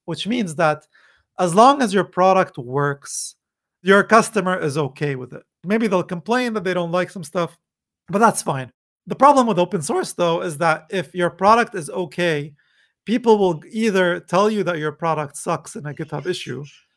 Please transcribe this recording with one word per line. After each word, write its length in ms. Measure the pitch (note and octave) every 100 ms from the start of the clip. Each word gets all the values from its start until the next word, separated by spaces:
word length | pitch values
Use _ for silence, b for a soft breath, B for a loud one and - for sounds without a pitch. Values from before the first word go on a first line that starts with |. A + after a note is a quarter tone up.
| -
which 200 | D#3 F#3+
means 300 | B3 F#3+ D3+
that 320 | D#3 D3+ _ b b b b -
as 160 | F3+
long 280 | F3+ B3 C#4+
as 100 | A#3
your 100 | F#3+
product 540 | F3+ - F#3+ F#3+ F#3 -
works, 800 | A#2+ C3+ C#3+ C#3 - - - - _ _ _ _
your 200 | F3+ G3+
customer 560 | F#3+ A3 G#3+ G#3 F#3 F#3
is 180 | D#3 C#3
okay 380 | C3+ - D3 C3
with 160 | B2+
it. 100 | - - _
Maybe 240 | E3 A3 A3
they'll 160 | F#3
complain 500 | E3 F3 G3+ B3 B3
that 100 | G#3+
they 100 | F3+
don't 180 | F3+ E3+
like 200 | F3+ F3+
some 120 | G3
stuff, 340 | D#3+ F#3 E3 _ _ _ _ _ -
but 120 | G3
that's 220 | A3+ -
fine. 300 | - C3+ B2 _ _ _ -
The 80 | -
problem 320 | C4+ C#4 A#3
with 100 | F3+
open 240 | F3+ G3
source, 320 | D3 F4+ -
though, 280 | - E3+ E3+
is 160 | F3+ C#3+
that 260 | E3 D#3 -
if 260 | F#3+ E3+ F3+
your 140 | F3
product 440 | E3+ G3 A#3 A3+
is 160 | G3 D3+
okay, 640 | G3 F3 - F3 D3+ D3+ - _ _ _ _ -
people 320 | A#3 A#3 G#3+
will 240 | F#3 D#3 -
either 480 | A3 A3+ F#3+ F3+ F3
tell 300 | - F3 G#3+
you 120 | G#3+
that 140 | F3 E3+
your 140 | D3+
product 440 | D3 E3 D#3 C#3 -
sucks 380 | - D#3 - -
in 100 | D3
a 80 |
GitHub 340 | D3 D3+ D3 F3+
issue. 360 | F3 C#3 C3 C#3+ _ _